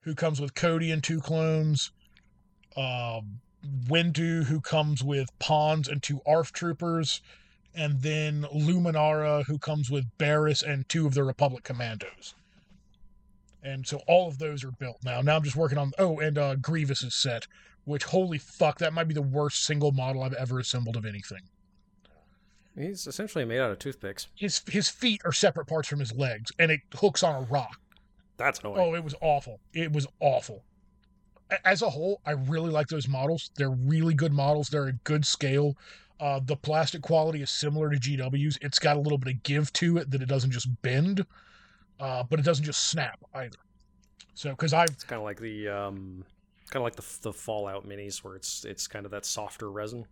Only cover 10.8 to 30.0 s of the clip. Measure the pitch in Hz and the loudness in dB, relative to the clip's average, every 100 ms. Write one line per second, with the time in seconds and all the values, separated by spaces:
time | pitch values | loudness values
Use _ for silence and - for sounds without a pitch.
10.8 | 127 165 151 135 135 123 143 127 - 120 | 0 2 2 4 0 2 2 0 -8 -6
11.8 | 117 110 - - - - _ _ _ - | -6 -6 -10 -14 -20 -20 _ _ _ -20
12.8 | _ - - - _ - _ _ 135 135 | _ -20 -20 -20 _ -20 _ _ -10 -8
13.8 | 127 143 - 175 175 135 156 147 131 127 | -6 -6 6 6 6 -2 -6 -6 -8 -8
14.8 | 131 113 123 123 139 156 147 131 160 143 | -10 -6 -4 2 4 4 4 2 2 2
15.8 | 139 135 190 156 156 147 139 135 131 160 | -2 2 2 2 0 2 0 0 -2 0
16.8 | 143 135 127 - 135 117 - - - - | 0 -2 -2 -2 0 -2 -8 -20 -20 -16
17.8 | - 143 - 190 185 151 - - 156 143 | -6 -6 0 2 2 -2 -8 2 2 4
18.8 | 165 165 160 151 139 135 147 - - 151 | -2 0 0 0 0 0 0 0 0 2
19.8 | 147 139 131 131 131 127 127 127 123 127 | 2 2 0 -2 -4 -4 -2 -2 -2 -4
20.8 | 117 113 107 101 - 95 92 _ _ _ | -2 -4 -6 -10 -12 -16 -18 _ _ _
21.8 | _ _ _ _ _ _ _ _ _ - | _ _ _ _ _ _ _ _ _ -10
22.8 | 151 190 - - 208 - 117 120 127 95 | -8 -8 -10 -8 -6 -4 -2 0 0 -2
23.8 | 139 131 98 98 - - 202 - - 202 | -8 -8 -10 -10 -14 -6 -4 -4 -2 -2
24.8 | - - 247 208 175 - 196 165 143 160 | -2 0 0 0 -2 4 4 2 -4 -4
25.8 | 143 147 127 117 135 110 113 - 165 151 | -2 -4 -4 -2 -2 -2 -10 2 2 2
26.8 | _ - 208 - 175 139 127 139 - - | _ 2 2 4 0 0 -2 -2 -2 -12
27.8 | _ - _ _ _ - 127 - 104 101 | _ -20 _ _ _ -2 -2 -2 -4 2
28.8 | 175 165 160 135 160 143 123 107 _ 160 | 2 2 -4 -2 2 2 0 -16 _ -6
29.8 | 165 151 | 0 0